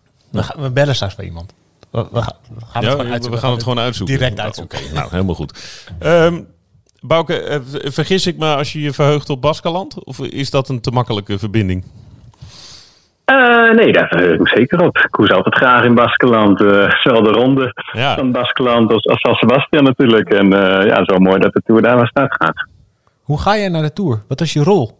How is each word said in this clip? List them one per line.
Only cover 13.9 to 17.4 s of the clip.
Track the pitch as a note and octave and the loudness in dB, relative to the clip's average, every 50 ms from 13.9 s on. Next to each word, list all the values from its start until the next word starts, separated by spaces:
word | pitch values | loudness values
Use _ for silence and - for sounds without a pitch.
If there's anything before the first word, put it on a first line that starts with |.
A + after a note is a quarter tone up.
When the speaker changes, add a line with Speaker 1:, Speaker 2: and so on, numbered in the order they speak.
| F#2 | 4
Speaker 3:
daar | F2 - | 2 2
verheug | - - E2+ F2+ F2 D#2+ | 0 0 0 2 2 2
ik | D#2+ | 2
me | F2+ - | 2 2
zeker | - G#2+ A#2+ - - F3 F3 | 2 2 2 2 2 2 0
op. | - - | 2 2
Ik | - - - | 0 -2 0
koers | - - A2 F#2 | 0 0 2 2
altijd | G2 F#2 F#2 - - | 2 2 0 0 0
graag | A#2 C3+ B2+ B2 A#2+ A2+ | 2 2 4 4 4 4
in | A#2+ A#2+ | 4 4
Baskeland. | A#2 A#2+ A2+ - - C#3+ B2+ A#2 A2 G#2+ G2+ G2 F2+ | 4 4 2 2 2 2 4 4 4 4 4 4 4
Eh, | G#2+ G2+ G2 G2+ G2+ F#2 | 4 4 4 4 4 2
zowel | - - - C#3+ A#2+ A2+ G#2+ | 2 0 2 2 4 4 4
de | A2 | 4
ronde | G2+ A2 | 4 2